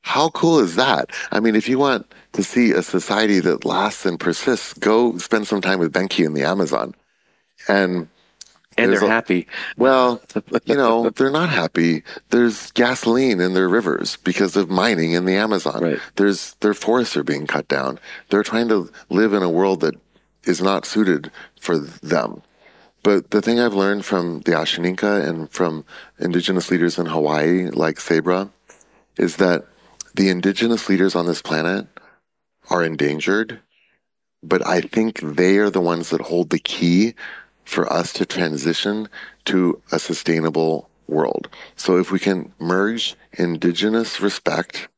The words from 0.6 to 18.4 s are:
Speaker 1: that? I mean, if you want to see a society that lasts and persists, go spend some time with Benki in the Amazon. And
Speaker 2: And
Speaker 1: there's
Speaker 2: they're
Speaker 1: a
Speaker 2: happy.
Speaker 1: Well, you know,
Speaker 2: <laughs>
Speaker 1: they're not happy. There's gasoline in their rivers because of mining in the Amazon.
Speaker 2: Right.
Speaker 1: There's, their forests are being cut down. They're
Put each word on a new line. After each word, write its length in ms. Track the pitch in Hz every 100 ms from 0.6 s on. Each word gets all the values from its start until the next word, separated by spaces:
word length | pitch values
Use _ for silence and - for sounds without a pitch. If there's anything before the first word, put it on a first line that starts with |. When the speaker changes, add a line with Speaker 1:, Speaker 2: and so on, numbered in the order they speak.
| 95 85
Speaker 1:
that? 360 | 135 87 64 - -
I 80 | -
mean, 160 | 113 107
if 120 | 117
you 100 | 131
want 320 | 139 120 - - _
to 100 | -
see 280 | 98 - 117
a 100 | -
society 580 | 87 92 - 104 107 98
that 240 | 87 80 -
lasts 400 | - 104 - 95
and 140 | 85
persists, 540 | - 80 - 117 -
go 440 | - - 110 120 90
spend 300 | - 110 104
some 120 | 104
time 180 | 92 95
with 120 | 82
Benki 320 | 90 95 - 80
in 80 |
the 100 | 76
Amazon. 500 | 69 98 80 69 55 - _ _ _ _ _ _ -
And 400 | 98 92 90 80 _ _ _ - _ _ -
Speaker 2:
And 140 | 95
Speaker 1:
there's 100 | 98
Speaker 2:
they're 80 | 104
Speaker 1:
a 20 |
Speaker 2:
happy. 360 | 113 - 90 - - - -
Speaker 1:
Well, 440 | 123 131 127 120 - - - - -
you 100 | 143
know, 340 | 123 113 117
Speaker 2:
<laughs> 60 | -
Speaker 1:
they're 160 | 135
not 180 | 147 175
happy. 540 | 131 82 - 82 82 - - _
There's 420 | 120 120 107 -
gasoline 680 | - 123 127 117 120 131 98
in 140 | 90
their 140 | 92 92
rivers 480 | 104 95 - - -
because 380 | - 87 95 98
of 140 | 87
mining 420 | 92 113 92 82
in 120 | 85 92
the 100 | 95
Amazon. 460 | 110 98 - 58
Speaker 2:
Right. 180 | 85 67 - -
Speaker 1:
There's, 380 | 196 175 - -
their 120 | 104 104
forests 420 | - 123 117 -
are 60 |
being 240 | 73 73 76
cut 200 | 73 -
down. 320 | 69 67 65 - - _
They're 140 | 101